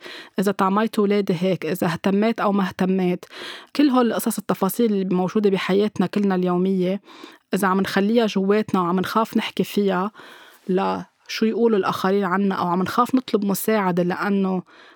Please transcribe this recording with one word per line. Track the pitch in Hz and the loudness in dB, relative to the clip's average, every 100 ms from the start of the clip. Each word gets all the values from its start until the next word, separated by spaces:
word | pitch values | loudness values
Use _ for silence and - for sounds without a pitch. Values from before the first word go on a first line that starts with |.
| - - - - | -18 -18 -10 -2
إذا | 190 | -2
طعميت | 196 190 202 226 - | 2 2 2 0 0
أولادي | 202 208 202 170 | 2 2 0 0
هيك، | 190 165 156 | 0 -2 -2
إذا | 175 180 | -2 -2
اهتميت | 165 196 196 220 226 | 0 0 2 2 0
أو | 196 | 0
ما | 202 | 0
اهتميت، | 180 - 185 190 180 180 - - - - - - | -2 -2 0 2 0 -2 -8 -16 -16 -16 -8 2
كل | 294 | 4
هول | 254 233 | 4 2
القصص | 269 233 214 | 0 -2 -4
التفاصيل | - 180 190 - 233 | -4 -2 -2 0 0
اللي | 196 190 185 | 0 0 0
موجودة | 185 220 202 | 0 0 0
بحياتنا | 190 - 196 214 - 180 | 0 0 0 0 0 -2
كلنا | 208 202 185 | 0 0 0
اليومية، | 180 180 190 190 180 196 - - - - - | 0 0 0 0 0 -4 -8 -20 -20 -20 -6
إذا | 190 190 | 0 2
عم | 190 | 2
نخليها | 190 196 202 233 214 | 0 0 2 2 2
جواتنا | 196 190 214 208 190 | 0 2 0 2 0
وعم | 170 185 | 2 0
نخاف | 180 220 220 220 | 0 -2 0 -2
نحكي | - - | -4 -4
فيها | 185 208 196 180 202 - - - - - - | -2 0 0 0 -4 -8 -20 -20 -20 -18 -4
لا | 185 190 185 - _ - | -2 0 -4 -8 _ -12
شو | - 220 | -2 0
يقولوا | 220 233 202 | 2 2 2
الآخرين | - - 190 202 | 0 0 0 0
عنا، | 190 190 196 190 | 0 0 0 0
أو | 175 | 0
عم | 180 | 0
نخاف | 185 - 240 262 | 0 0 0 0
نطلب | - 208 202 | 0 -2 0
مساعدة | 190 - 220 185 175 | -2 0 0 2 0
لأنه | 175 - 202 196 190 185 - - - | 0 -2 -2 0 0 -2 -6 -20 -20